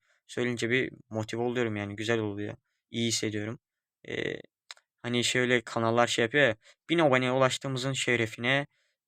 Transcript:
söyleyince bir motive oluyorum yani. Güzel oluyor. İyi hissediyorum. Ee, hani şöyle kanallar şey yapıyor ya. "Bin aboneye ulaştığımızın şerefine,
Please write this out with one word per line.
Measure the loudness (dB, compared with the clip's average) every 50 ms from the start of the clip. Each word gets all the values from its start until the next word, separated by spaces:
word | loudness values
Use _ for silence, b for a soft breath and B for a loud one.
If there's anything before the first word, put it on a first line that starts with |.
| _ _ _ _ _
söyleyince | -10 -6 -4 -4 -2 -2 -2 -2 0
bir | 0 0 -2 -4 -8 -14 -14 _
motive | -6 -6 -4 -4 -4 -4
oluyorum | -2 -2 -2 -2 -2 -2 -2
yani. | -4 -6 -6 -8
Güzel | -6 -2 0 0 0
oluyor. | 0 -2 -4 -6 -8 -8 -10 -12 _ _ _ _ _ _
İyi | -4 -2 -2
hissediyorum. | 0 0 -2 -2 -4 -4 -4 -6 -8 -10 -12 _ _ _ _ _ _ _ _ -12 -8
Ee, | -6 -4 -4 -4 -6 -8 -10 _ _ _ _ -20 -20 -20 _ _ _ _ -6
hani | -2 0 0 2
şöyle | 2 2 2 4 4 2 2
kanallar | 2 -2 -2 0 2 4 4 4 4
şey | 4 4 2 0
yapıyor | 2 4 4 4
ya. | 4 2 b b b b b _ -2
"Bin | 2 4
aboneye | 4 4 4 4 2 2
ulaştığımızın | 2 4 4 2 2 -2 -4 -6 -4 -4 -4 -4 -4
şerefine, | -2 0 2 2 2 2 -2 -4 -4 -2 0 0 0 -2 -4 _ _ _ _ _ _ _